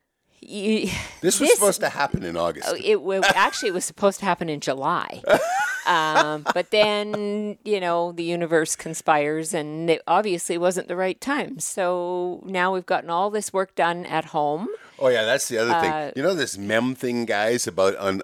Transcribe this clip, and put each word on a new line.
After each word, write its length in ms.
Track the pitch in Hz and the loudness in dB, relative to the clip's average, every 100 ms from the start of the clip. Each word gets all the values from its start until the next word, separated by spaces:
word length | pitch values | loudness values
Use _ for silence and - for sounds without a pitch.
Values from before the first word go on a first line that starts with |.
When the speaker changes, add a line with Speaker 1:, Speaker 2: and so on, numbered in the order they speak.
| _ _ _ _ | _ _ _ _
Speaker 1:
y-, 500 | - 202 202 220 202 - - - | -14 -6 -2 0 -2 -6 -8 -2
Speaker 2:
This 180 | 170 196 | 0 4
was 100 | 294 | 4
Speaker 1:
this 40 | |
Speaker 2:
supposed 280 | 440 202 196 | 6 4 2
to 80 | 156 | -2
happen 340 | 156 139 - | -2 -2 -2
in 140 | 85 170 | -4 -2
August. 300 | 85 151 - | -2 -2 -4
Speaker 1:
Oh, 80 | 170 | -2
it 200 | - 208 | 0 0
wa-, 200 | 165 190 196 190 | 0 2 4 4
actually, 340 | 233 - 233 | 2 2 -4
it 40 | |
was 120 | 180 - | -4 -6
supposed 340 | - 202 - | 0 0 2
to 60 | 196 | -2
happen 240 | 175 165 | -2 -2
in 120 | 147 | -4
July. 600 | - 135 143 175 - - - | -4 -2 0 -2 -4 -6 2
Speaker 2:
<laughs> 40 | - 659 762 1077 1077 - | 2 2 -2 -2 -2 2
Speaker 1:
Um, 580 | 165 156 156 151 151 151 | 2 4 2 2 0 -2
but 160 | 180 175 | -2 0
then, 880 | 214 214 208 208 208 208 208 208 208 | 4 4 2 -2 -4 -4 -4 -6 -8
you 160 | 208 202 | -2 0
know, 320 | 180 170 175 | 2 0 -2
the 100 | 170 | -4
universe 540 | 170 175 165 165 156 - | -4 -2 2 2 2 -4
conspires, 800 | 160 165 - 151 147 156 160 170 | -8 -4 2 2 2 -2 -4 -4
and 340 | 151 156 170 | -4 -2 0
it 140 | 160 - | 0 4
obviously 480 | 180 214 170 - 170 | 2 2 -2 -2 0
wasn't 320 | 180 180 - | 0 0 -4
the 80 | 175 | -2
right 240 | 190 - | -2 -2
time. 380 | 254 285 180 170 | -4 -4 -4 -8
So 840 | - - 180 180 175 180 180 170 185 | -8 -2 -2 0 -2 -2 -4 -6 -6
now 260 | 185 180 185 | 0 0 0
we've 100 | - | -2
gotten 240 | 175 160 | -2 0
all 220 | 170 208 | 0 0
this 200 | 208 - | -2 -2
work 220 | 190 190 | -2 -2
done 320 | - 170 175 - | 0 0 0 -4
at 200 | 156 160 | -4 -2
home. 420 | 156 147 156 262 427 - - | -2 -2 -2 -6 -10 -16 0
Speaker 2:
Oh, 80 | 131 | 2
yeah, 160 | 120 | 4
that's 240 | 110 139 - | 2 0 0
the 100 | 113 | 0
other 140 | 120 165 | 2 2
thing. 80 | 165 | 2
Speaker 1:
Uh, 200 | 156 147 - | 0 -4 -2
Speaker 2:
You 60 | |
know 140 | 160 180 | -2 0
this 240 | 120 98 | -2 -4
mem 340 | 101 110 127 | 0 0 0
thing, 320 | 127 127 120 113 | -2 -2 -2 0
guys, 400 | 104 110 123 - | 0 2 0 -2
about 300 | 95 95 - | 2 2 2
on, 260 | 98 95 | -2 -2